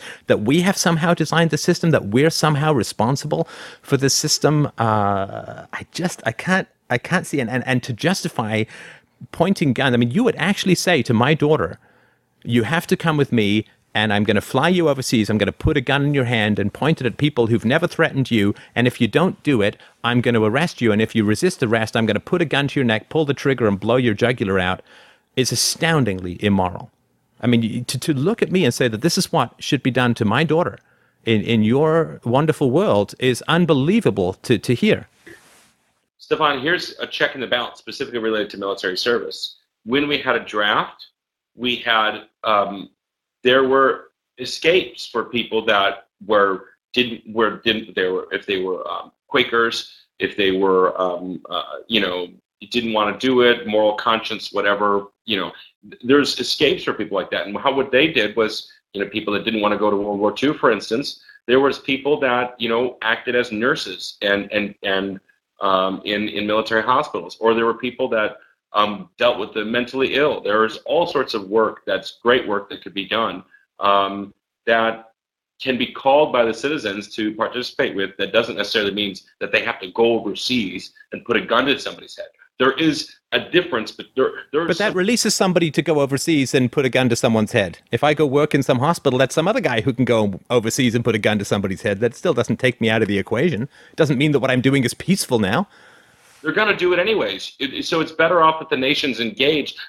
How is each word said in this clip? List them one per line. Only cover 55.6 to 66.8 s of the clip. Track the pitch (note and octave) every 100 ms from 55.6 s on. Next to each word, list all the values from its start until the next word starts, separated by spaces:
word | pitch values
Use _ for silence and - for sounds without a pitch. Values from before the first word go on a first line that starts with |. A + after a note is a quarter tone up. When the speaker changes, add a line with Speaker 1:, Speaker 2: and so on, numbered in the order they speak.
| - _ G#2
Speaker 2:
th-, | - A#2+
there's | C#3+ C3 -
escapes | B2 - C#3+ F3+ -
for |
people | - G#2 F#2+
like | F2
that. | F#2+ F#2+
And | G2+
how, | C3+ C3+
what | C3+
they | B2+ D#3+
did | C3 G#2 A2
was, | G#2+ - - _ _
you | G2
know, | G2+
people | A2 G#2
that | G2+
didn't | A2 A2
wanna | G#2 G2+
go | G#2
to | G2+
World | G#2 G2+
War | G#2
Two, | G2 C3+
for | D3+ C#3
instance, | G#2 - A2+ - - - - -
there | C3
was | C#3 B2+
people | - C3 C#3 D3
that, | C3+ B2 B2 -
you | A#2
know, | A2+ B2+ -
acted | A2 A#2 - B2
as | A#2
nurses | G#2+ B2 D#3 G#2 F2+ - -
and, | G2+ G2+ G2
and, | G#2 G2+ -
and, | G2+ F#2+ G2 F#2+ _ _ _ _
um, | G2 F#2+ F#2+ F#2+
in, | F#2+ G#2 G#2+
in | G2+ G#2
military | G#2+ A2 A2